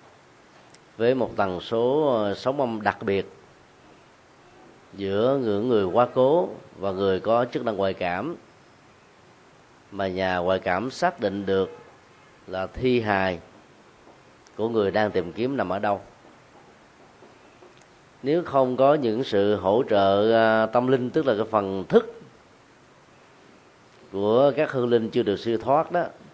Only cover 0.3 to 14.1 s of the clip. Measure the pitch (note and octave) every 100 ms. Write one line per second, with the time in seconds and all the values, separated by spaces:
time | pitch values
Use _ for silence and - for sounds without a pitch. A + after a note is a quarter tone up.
0.3 | - - - - - - - A2+ C3 G#2+
1.3 | A2+ G2+ F2+ - A2+ A#2+ C#3+ D3+ A#2+ G#2
2.3 | G2 B2+ C#3 B2+ A2 G#2 F#2+ A2 G2 F2+
3.3 | - - - - - - - - - _
4.3 | _ - - - - - F#2 G2 G2 A#2+
5.3 | C#3 A#2+ G2+ A#2+ A2+ F#2+ A2 B2 C3 C3
6.3 | E3 F#3+ D3 - - G2 F#2 G2 F#2 G2
7.3 | A#2 B2+ D3 A#2+ G2+ G2 F#2 F#2 F2 C3
8.3 | F3 - - - - _ _ _ _ -
9.3 | - - - - - - G2 G2 F#2 F#2+
10.3 | F2+ F2 F#2+ F#2 F2+ A#2+ - F3 F3+ G#2+
11.3 | G2 F#2+ F#2+ F#2+ - - - - - -
12.3 | - - F#2 F#2+ - B2+ B2 G#2+ G2 F#2+
13.3 | F2 - - - - - - -